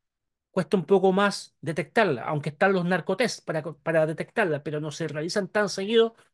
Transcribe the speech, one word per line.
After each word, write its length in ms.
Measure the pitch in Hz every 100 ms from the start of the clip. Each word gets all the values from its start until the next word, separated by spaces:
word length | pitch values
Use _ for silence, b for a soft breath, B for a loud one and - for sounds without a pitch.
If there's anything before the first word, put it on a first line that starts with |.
| _ _ _ _ _
cuesta 280 | 185 165 196
un 80 | 156
poco 260 | 196 190
más 440 | 185 202 - - _
detectarla, 640 | 160 160 - 233 196 117
aunque 260 | - 151 151
están 240 | - 196
los 120 | 185 175
narcotests 560 | 180 - 185 233 -
para, 200 | - 160
para 440 | 160 147 165 160 156
detectarla, 560 | 156 160 - 160 139
pero 160 | 151 151
no 120 | 156
se 160 | - 156
realizan 400 | 147 170 208 190
tan 220 | 214 196
seguido 460 | - 202 233 226 - b